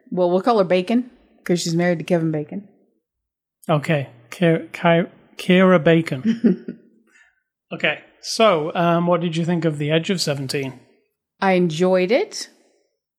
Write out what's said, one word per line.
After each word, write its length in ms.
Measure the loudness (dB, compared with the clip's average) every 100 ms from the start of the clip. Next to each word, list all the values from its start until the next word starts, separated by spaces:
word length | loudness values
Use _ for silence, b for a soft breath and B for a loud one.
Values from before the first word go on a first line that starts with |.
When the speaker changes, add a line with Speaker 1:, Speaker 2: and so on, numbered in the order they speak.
| _
Speaker 1:
Well, 200 | -2 0
we'll 100 | 2
call 160 | 2 0
her 60 |
Bacon, 460 | 2 0 0 -2 -4 -10 _ _
'cause 160 | -4 -2
she's 140 | -2
married 240 | 0 0 -2
to 60 |
Kevin 260 | -2 -2 -2
Bacon. 360 | -4 -8 -12 -14 _ _ _ _ _ _ _ _ _ -2
Speaker 2:
Okay. 400 | -2 0 -2 -4 -14 _
Ki-, 380 | -2 2 2 -2
Ki-, 380 | -2 2 2 0 -8 _ -8
Kyra 460 | 2 4 6 4
Bacon. 960 | 4 2 0 -4 -4 0 0 0 -4 -18
Speaker 1:
<laughs> 80 | _ _ _ b b b _ _ _
Speaker 2:
Okay. 280 | -6 -4 -4 -10 _
So, 500 | -10 0 2 2 0
um, 320 | -2 0 0 0
what 120 | 0
did 160 | 0 -2
you 80 |
think 200 | -2 0
of 140 | -2 -2
The 120 | 0
Edge 180 | 0 0
of 100 | -2
Seventeen? 580 | -4 -4 -6 -6 -8 -10 _ _ _ _ _ _
Speaker 1:
I 120 | 0
enjoyed 600 | 2 0 0 0 2 2
it. 360 | 0 -2 -8 -14 _ _ _ _ _ _